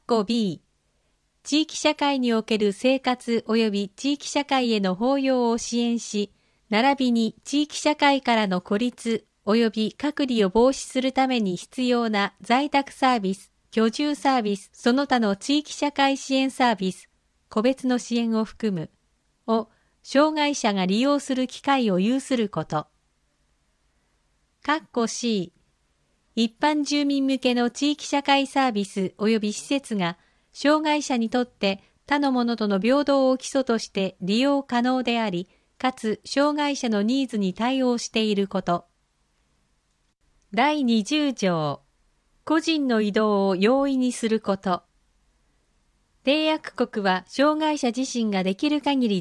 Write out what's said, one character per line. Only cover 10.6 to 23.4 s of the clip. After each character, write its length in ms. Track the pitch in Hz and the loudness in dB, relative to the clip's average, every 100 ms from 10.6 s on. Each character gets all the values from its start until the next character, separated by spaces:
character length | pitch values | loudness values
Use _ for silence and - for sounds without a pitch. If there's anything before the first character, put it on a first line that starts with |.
| 247 | 4
止 160 | 269 - | 2 -4
す 140 | 262 | -4
る 100 | 254 | -2
た 140 | 262 262 | 0 0
め 160 | 254 | 0
に 140 | 202 180 | -2 -4
必 260 | - - | -8 -4
要 260 | 254 240 233 | 0 0 0
な 240 | 214 202 - | 0 -2 -4
在 280 | - 240 285 | 0 0 2
宅 240 | 277 277 | 0 -2
サ 200 | - 262 | 0 0
ー 60 | 247 | 2
ビ 140 | 190 | -2
ス、 180 | 196 - _ _ | -6 -10 _ _
居 180 | - 226 | 0 0
住 240 | 226 294 | 0 -2
サ 240 | 294 285 262 | 0 0 0
ー 40 | |
ビ 140 | 208 202 | 0 -4
ス、 120 | - | -8
そ 220 | - - | -4 0
の 140 | 254 277 | 0 2
他 120 | 254 | 2
の 160 | 220 196 | 2 0
地 240 | - 294 | 0 -2
域 140 | 294 | -2
社 180 | - 285 | -4 -4
会 240 | 285 277 277 | 0 0 0
支 200 | - 262 | -2 0
援 160 | 269 | 0
サ 200 | - 247 | 2 0
ー 40 | 208 | 2
ビ 160 | 190 | -2
ス、 180 | - - _ _ _ _ | -6 -14 _ _ _ _
個 140 | - | -2
別 240 | 226 269 254 | 0 0 -2
の 100 | 247 | -2
支 200 | - 233 | -2 -2
援 180 | 233 220 | -2 -2
を 100 | 220 | -4
含 260 | - 220 | -4 -4
む、 200 | 185 156 _ _ _ _ _ - | -4 -6 _ _ _ _ _ -2
を 200 | 226 220 _ _ _ | -2 -2 _ _ _
障 320 | - 262 311 311 | -2 2 2 2
害 180 | 294 | -2
者 200 | 277 226 | 0 -2
が 120 | 202 185 | 0 0
利 160 | 202 | 0
用 180 | 269 285 | 2 0
す 140 | - | -2
る 140 | 262 254 | -4 -4
機 140 | - | -6
会 280 | - 277 233 | -2 0 2
を 100 | 180 | 2
有 200 | 196 262 | 0 -2
す 180 | - 254 | -2 -2
る 120 | 214 | -2
こ 160 | - 151 | -4 -4
と。 220 | 156 - _ _ _ _ _ | -6 -6 _ _ _ _ _